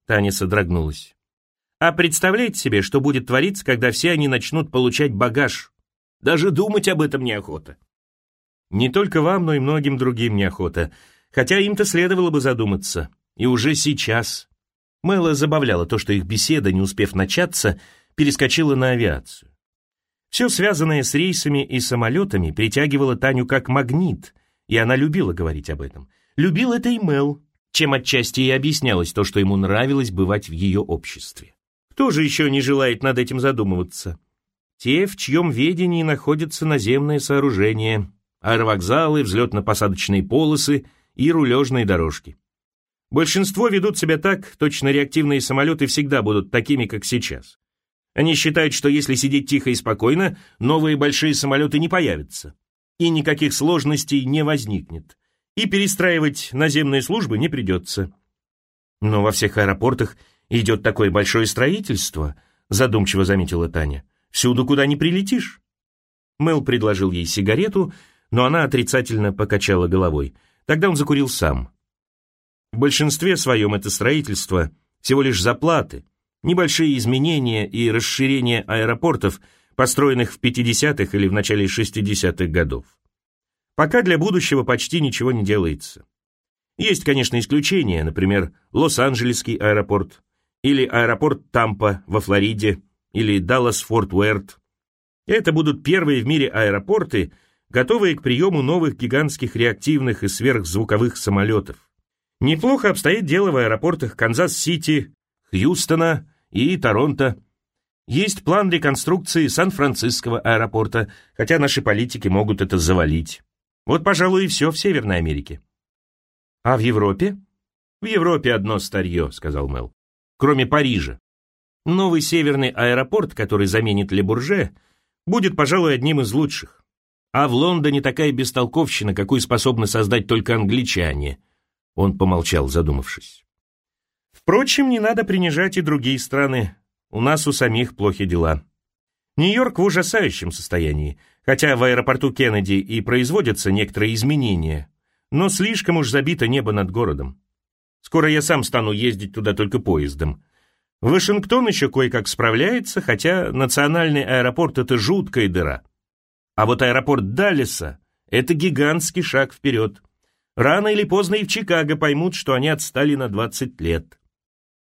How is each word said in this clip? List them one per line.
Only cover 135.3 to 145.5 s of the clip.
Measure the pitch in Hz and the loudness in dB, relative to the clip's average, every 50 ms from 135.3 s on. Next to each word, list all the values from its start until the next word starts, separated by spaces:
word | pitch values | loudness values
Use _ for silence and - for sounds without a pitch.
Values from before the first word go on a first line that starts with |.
| 190 185 180 170 147 156 185 190 190 190 | 0 0 0 0 0 0 0 0 0 -2
и | |
другие | 170 156 151 139 117 127 135 123 | 0 0 0 0 0 -2 -2 -2
страны. | - - - 139 143 139 131 123 107 90 - _ _ _ _ _ _ _ | -4 -4 -2 0 0 0 0 -2 -2 -4 -6 _ _ _ _ _ _ _
У | - 107 | -4 0
нас | 117 135 156 151 - 147 | 0 2 2 2 0 -2
у | |
самих | 139 - 135 117 110 117 123 123 - | 0 2 0 2 2 0 -2 -2 -4
плохи | - 101 104 92 - 101 | -2 0 0 0 0 -2
дела. | 87 87 85 82 80 78 73 - _ _ _ _ _ _ _ _ _ _ _ _ _ _ | -2 0 0 2 0 0 -2 -4 _ _ _ _ _ _ _ _ _ _ _ _ _ _
Нью-Йорк | - 156 190 208 240 262 247 - - | 0 2 2 4 2 2 0 0 0
в | 190 | 0
ужасающем | 202 151 180 175 180 - 220 190 139 - - 85 85 | 2 2 0 0 0 0 0 0 0 -2 -4 -8 -8
состоянии, | 80 - - - - 87 80 76 76 76 73 73 73 - _ _ _ _ _ | -8 -10 -8 -4 -2 -2 0 0 -2 -2 -4 -4 -8 -10 _ _ _ _ _
хотя | - 135 139 156 151 135 | -2 0 2 2 2 2
в | 117 123 | 4 4
аэропорту | 127 123 123 117 131 131 127 - 135 | 2 2 2 2 0 -2 0 0 -2
Кеннеди | - - 135 120 107 104 95 95 98 | 0 0 0 2 2 0 0 0 0
и | 98 98 98 113 113 | 0 0 -2 -6 -6
производятся | 104 110 120 127 123 123 165 208 170 117 101 - - 98 | -2 0 0 0 0 0 0 0 0 0 -2 -2 0 0
некоторые | 95 104 104 98 - - 107 110 113 | 0 0 0 -2 -2 -2 -2 -2 0
изменения, | 107 110 139 151 147 131 110 95 85 80 78 78 73 73 - _ _ _ _ _ _ _ _ | 0 0 0 2 2 2 0 0 0 -2 -2 -4 -6 -8 -12 _ _ _ _ _ _ _ _
но | - 147 185 | -2 0 0
слишком | 196 | 0